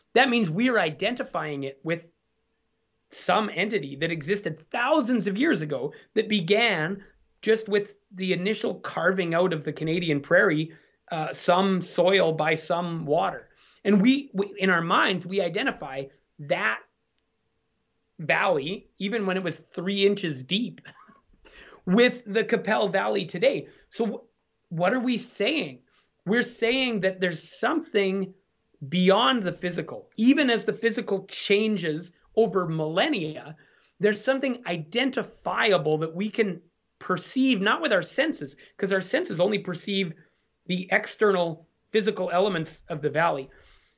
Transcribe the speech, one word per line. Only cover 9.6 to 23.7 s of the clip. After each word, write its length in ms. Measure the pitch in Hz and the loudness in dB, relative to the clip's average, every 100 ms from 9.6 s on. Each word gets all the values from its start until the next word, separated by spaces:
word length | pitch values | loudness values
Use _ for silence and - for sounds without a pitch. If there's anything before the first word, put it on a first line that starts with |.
the 80 | 151 | -6
Canadian 480 | 151 156 175 165 143 | -4 -2 -2 0 -2
prairie, 520 | 139 175 208 151 160 - _ _ - | 4 4 6 2 -2 -8 _ _ -10
uh, 220 | 165 156 | -6 -6
some 480 | - - 175 196 185 | -4 2 4 4 2
soil 520 | 170 - 185 196 165 | 0 2 4 4 2
by 220 | 156 156 | 2 0
some 520 | 160 - 170 175 165 151 | -2 -2 -2 -2 -6 -2
water. 420 | 156 190 135 - _ _ _ | 0 0 -6 -18 _ _ _
And 180 | - 208 | 2 6
we, 280 | 233 277 277 | 6 4 0
we, 200 | 190 202 208 | -4 -4 -2
in 120 | 190 | 2
our 120 | 170 | 2
minds, 420 | 165 226 320 185 | 2 2 2 -2
we 160 | 175 196 | -4 -2
identify 640 | 170 170 269 - 143 135 139 _ _ - | -2 -2 -4 -6 -10 -10 -10 _ _ -12
that 400 | 147 170 214 220 - _ _ _ _ _ _ _ _ _ _ _ _ - | -4 -2 -2 -4 -10 _ _ _ _ _ _ _ _ _ _ _ _ -10
valley, 720 | 156 165 196 156 143 202 - - | -2 0 2 0 -2 -8 -12 -8
even 260 | 196 226 | -4 -2
when 120 | 196 185 | -2 -2
it 60 | |
was 140 | 175 - | -4 -8
three 480 | - - 175 202 | -12 -8 -4 2
inches 380 | 196 196 170 131 | 2 2 -2 -6
deep, 380 | 127 196 220 - - - - _ _ _ | -2 -2 -2 -8 -20 -20 -20 _ _ _
<laughs> 500 | - - - - - | -20 -20 -20 -10 2
with 360 | 196 247 247 - | 4 4 2 -4
the 180 | 196 | -2
Qu'Appelle 480 | - 233 196 220 208 | 0 0 2 0 2
Valley 320 | 190 208 208 | 0 0 -2
today. 440 | 165 175 247 190 - | -4 0 2 0 -8